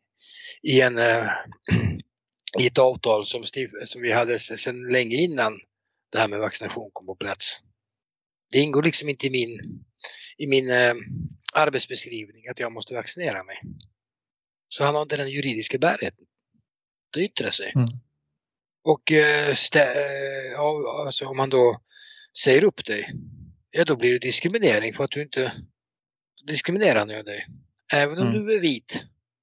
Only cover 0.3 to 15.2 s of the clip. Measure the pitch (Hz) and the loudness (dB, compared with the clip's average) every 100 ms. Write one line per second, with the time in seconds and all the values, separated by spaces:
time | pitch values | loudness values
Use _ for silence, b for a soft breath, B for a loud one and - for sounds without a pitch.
0.3 | B B B 151 131 127 120 117 113 110 | B B B 2 4 4 4 2 2 0
1.3 | B B - - 117 107 - - _ _ | B B -14 0 0 2 -4 -10 _ _
2.3 | _ - - 123 - 131 127 120 107 101 | _ -6 0 2 6 4 4 0 0 0
3.3 | 120 104 - 120 - 117 131 120 113 120 | -6 -6 -6 -8 -8 -6 -2 2 2 2
4.3 | 113 - 113 131 123 123 127 117 123 175 | 0 -2 -4 -6 -6 0 0 2 0 0
5.3 | 139 110 104 _ _ _ _ _ 110 110 | 0 -2 -4 _ _ _ _ _ 0 0
6.3 | 104 104 - 101 - 104 - 92 95 101 | 0 -4 -6 -8 -10 -12 -14 -14 -10 -8
7.3 | 95 - - - _ _ _ _ _ _ | -4 -4 -4 -12 _ _ _ _ _ _
8.3 | _ _ 131 147 139 160 - 147 135 139 | _ _ 0 2 2 2 0 0 -4 0
9.3 | 127 117 110 107 - - _ B B B | 0 0 -6 -14 -16 -20 _ B B B
10.3 | - 147 135 127 123 123 120 - - - | -10 0 2 4 4 4 2 -6 -10 -10
11.3 | - - - 151 135 - 123 120 117 101 | -8 -2 2 2 0 -4 -6 -8 -12 -14
12.3 | 110 117 127 120 113 - 123 - 175 165 | _ -16 -8 -8 -8 -10 -8 -8 -6 -6
13.3 | 95 - - - - - _ _ _ _ | -6 -10 -16 -16 -18 -20 _ _ _ _
14.3 | _ _ _ _ - 143 151 151 147 | _ _ _ _ -2 0 0 -2 -4